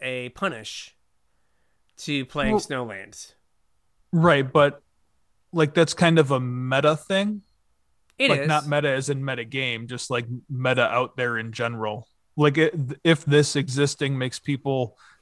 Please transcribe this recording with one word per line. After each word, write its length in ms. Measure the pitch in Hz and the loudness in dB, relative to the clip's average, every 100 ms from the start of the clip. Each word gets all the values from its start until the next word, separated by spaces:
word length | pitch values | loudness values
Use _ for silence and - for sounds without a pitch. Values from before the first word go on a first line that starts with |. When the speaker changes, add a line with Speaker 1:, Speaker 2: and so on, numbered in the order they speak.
Speaker 1:
a 280 | 127 127 123 | -10 -8 -10
punish 680 | - 196 117 104 - - _ _ _ _ _ _ _ _ _ _ _ | -8 -8 -8 -14 -16 -18 _ _ _ _ _ _ _ _ _ _ _
to 260 | - 143 127 | -6 -6 -6
playing 280 | 147 143 | -4 0
Speaker 2:
Well, 80 | 214 | 0
Speaker 1:
Snowlands. 720 | - 135 117 98 95 - - _ _ _ _ _ _ _ - | -2 -8 -8 -12 -16 -20 -20 _ _ _ _ _ _ _ -4
Speaker 2:
Right, 380 | 165 170 139 131 | 2 6 4 4
but, 300 | 151 143 139 _ _ _ _ _ _ _ | 4 4 2 _ _ _ _ _ _ _
like, 200 | 170 147 | 0 2
that's 200 | 170 160 | 4 2
kind 240 | - 170 165 | 4 4 6
of 120 | 139 | 4
a 80 | 131 | 2
meta 560 | 127 123 127 135 151 156 | -2 -6 -2 2 2 0
thing. 480 | - 190 208 208 _ _ _ _ _ _ _ - | -2 -2 -2 -6 _ _ _ _ _ _ _ -2
Speaker 1:
It 120 | 262 | 0
Speaker 2:
Like, 80 | 139 | 2
Speaker 1:
is. 60 | 151 | 2
Speaker 2:
not 200 | 151 147 | 0 2
meta 220 | 147 147 | 0 0
as 200 | 135 131 | -2 -2
in 140 | 135 | -4
meta 220 | 135 123 113 | -4 -8 -8
game, 420 | 131 131 113 117 | -6 -6 -6 -8
just, 220 | 123 - | -10 -6
like, 160 | 123 120 123 - | -6 -4 -10 -10
meta 320 | 127 127 127 120 | -4 0 2 2
out 260 | 123 127 - | 0 -2 -4
there 220 | 123 117 | -4 -4
in 140 | 113 | -8
general. 560 | 110 117 117 107 113 - _ _ - | -6 -6 -4 -6 -8 -14 _ _ 2
Like, 220 | 147 151 | 2 4
it, 160 | 160 165 127 151 | 0 0 -6 -2
if 200 | 165 156 | 2 2
this 320 | 147 147 143 143 | 4 4 4 0
existing 640 | 131 131 143 - 139 135 | -2 0 -2 0 -4 -2
makes 220 | 127 - | -6 -6
people 580 | - 135 139 135 117 _ - _ | -6 -6 -2 -2 -4 _ -20 _